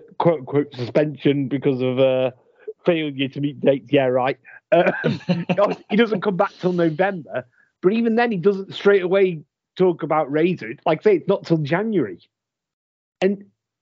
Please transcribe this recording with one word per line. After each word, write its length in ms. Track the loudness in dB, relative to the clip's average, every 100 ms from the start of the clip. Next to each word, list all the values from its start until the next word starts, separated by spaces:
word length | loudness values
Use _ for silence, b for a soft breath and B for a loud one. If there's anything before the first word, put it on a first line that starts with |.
| 0 _
quote 220 | 0 0
unquote 360 | -2 -2 -2 -6
suspension 720 | -4 -2 -2 0 0 0 -2
because 340 | -2 -2 0
of, 160 | -2 2
uh, 340 | 2 2 -2 -4 B B B -4 -2
failure 440 | 0 -2 -4 -6
to 100 | -4
meet 220 | -6 0
dates, 320 | 0 0 0
yeah, 140 | 2 2
right. 300 | 0 0 -4 B B _
Um, 180 | 2 2 0
<laughs> 440 | -4 -4 -4 -4 -2 0
obviously 280 | 0 -2 -4
he 60 | 0
doesn't 260 | 0 0
come 140 | -4 -2
back 160 | -2 -2
till 140 | -4
November, 720 | 0 0 0 -2 -2 -8 -10 -10 _ _ _
but 120 | 0
even 220 | 2 0 2
then 160 | 0
he 60 | 2
doesn't 360 | 0 0 -6
straight 300 | -2 2 2
away 400 | 2 2 2 0 -12 _ _ 0
talk 260 | 0 0
about 280 | -2 -2 0
Razor. 420 | 0 0 0 -6 -4 -2
Like 140 | 0
I 40 |
say, 120 | 2 2
it's 120 | 2
not 180 | -4 0
till 140 | -2
January, 600 | 0 -2 0 -2 -2 -6 _ _ _ _ _ _ _ _ _ _
and 240 | -4 -4 -10 _ _ _